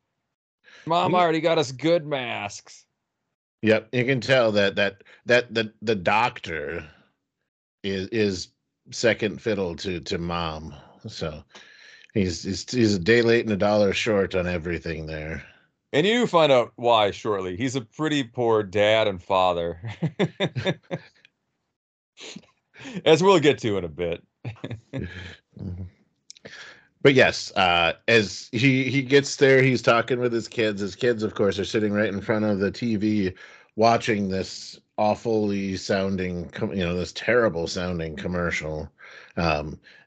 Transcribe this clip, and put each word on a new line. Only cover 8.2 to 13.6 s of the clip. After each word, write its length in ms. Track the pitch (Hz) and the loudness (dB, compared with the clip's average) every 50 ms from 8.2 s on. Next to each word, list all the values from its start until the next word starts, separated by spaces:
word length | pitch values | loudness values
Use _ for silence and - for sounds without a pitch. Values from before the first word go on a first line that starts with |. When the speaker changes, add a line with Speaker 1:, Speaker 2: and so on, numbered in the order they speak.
| 104 101 95 90 - - _ _ _ _ _ _ _ - | 0 0 0 -4 -8 -12 _ _ _ _ _ _ _ -16
Speaker 2:
second 500 | 123 - - 113 104 - 117 101 80 69 | -6 0 2 2 2 2 0 -4 -4 -4
fiddle 340 | - 120 104 98 95 85 82 | -4 -4 -2 -2 -2 -4 -6
to, 240 | - - 98 90 82 | -6 -6 -6 -6 -6
to 180 | 69 - 98 82 | -6 -6 -6 -6
Mom. 560 | 85 85 85 85 85 80 78 78 80 78 73 71 - - - _ - 113 | -4 -4 -4 -4 -4 -4 -6 -8 -10 -12 -16 -18 -20 -20 -20 _ -16 -16
So 360 | - - - 78 73 76 - _ - - - - - - - - - - - _ - | -12 -10 -8 -8 -8 -10 -14 _ -20 -20 -20 -20 -20 -20 -20 -20 -20 -20 -16 _ -2
he's, 300 | 113 95 92 85 - - | -2 0 0 -2 -6 -6
he's, 280 | 101 95 - - - | -8 -8 -8 -8 -6
he's 240 | 127 127 113 107 101 | 0 2 2 2 2
a 40 | 92 | 2
day 220 | 82 110 117 120 | 2 4 4 4
late 220 | 113 117 117 117 113 | 4 4 4 2 2
and 80 | 113 | 0
a 60 | 104 | -2
dollar 340 | 90 | 0